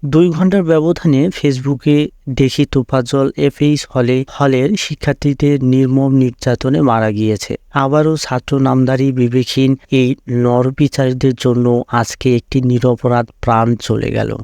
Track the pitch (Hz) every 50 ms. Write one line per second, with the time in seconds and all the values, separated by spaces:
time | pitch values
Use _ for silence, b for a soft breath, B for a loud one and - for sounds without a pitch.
0 | - 143 131 156 175 180 165 160 185 185 185 202 180 160 160 160 151 165 175 -
1 | - 170 143 131 143 185 185 - - 147 139 127 131 139 143 127 - 147 147 147
2 | 151 - _ _ _ - 131 - 139 131 - - 147 - - 135 123 _ - 131
3 | 123 120 - 139 135 139 - - 147 143 - - 147 147 151 143 - - - 131
4 | 123 120 127 131 135 - - - 147 139 131 127 127 151 214 190 - - 156 -
5 | - - 139 - - 143 143 - - 143 143 139 131 127 127 131 135 131 127 135
6 | 135 139 135 135 131 127 117 _ - 135 123 113 - 131 135 160 156 131 117 113
7 | 110 107 104 104 110 107 107 101 - - 107 - _ _ - 143 135 135 139 151
8 | 151 156 160 151 - - 131 123 - - 139 139 135 135 127 131 131 127 131 131
9 | 135 135 131 127 123 120 120 127 127 - - - 135 135 135 131 _ _ - 135
10 | 127 123 139 - _ - 120 120 120 120 120 123 127 131 135 - 151 139 - -
11 | 135 131 127 127 - 135 127 120 - 127 120 123 123 123 120 120 127 _ - 120
12 | 117 - - - - 135 123 120 - _ - 135 127 123 123 120 113 127 120 113
13 | - 123 120 120 120 - - _ - - 113 113 113 117 120 107 - - 110 110
14 | 113 113 113 113 107 110 107 104